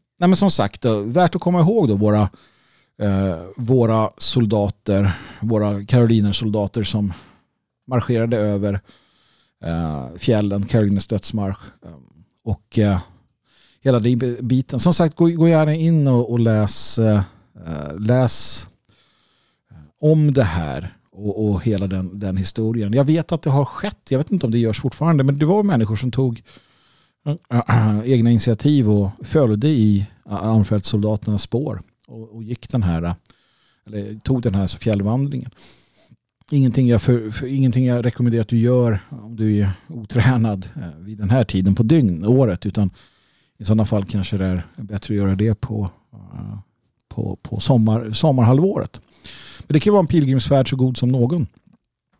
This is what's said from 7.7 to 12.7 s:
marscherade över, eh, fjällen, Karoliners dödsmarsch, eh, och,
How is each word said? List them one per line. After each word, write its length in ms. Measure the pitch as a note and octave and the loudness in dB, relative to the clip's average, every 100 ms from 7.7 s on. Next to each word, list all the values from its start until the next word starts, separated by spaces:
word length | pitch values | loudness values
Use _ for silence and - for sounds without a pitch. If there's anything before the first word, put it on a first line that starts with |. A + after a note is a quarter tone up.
| _ - | _ -4
marscherade 500 | B2 - A#2 A#2 A#2 | -4 0 -2 0 0
över, 440 | G#2 G2+ G2+ G2 - _ _ _ _ _ _ _ | -2 -2 -2 -4 -8 _ _ _ _ _ _ _
eh, 540 | E2 E2 D#2+ D2+ B1+ F2 | -8 -6 -4 -6 -10 -8
fjällen, 480 | - G#2+ G#2 G2+ G2 | -2 0 0 -4 -2
Karoliners 420 | A#2 G2+ G2 - | 0 2 0 -2
dödsmarsch, 520 | G#2+ - G#2+ G2 G2 - _ - | -6 -4 -6 -6 -8 -14 _ -20
eh, 60 | D2+ B1 _ _ _ | -20 -20 _ _ _
och, 360 | A2+ G2+ _ | -8 -8 _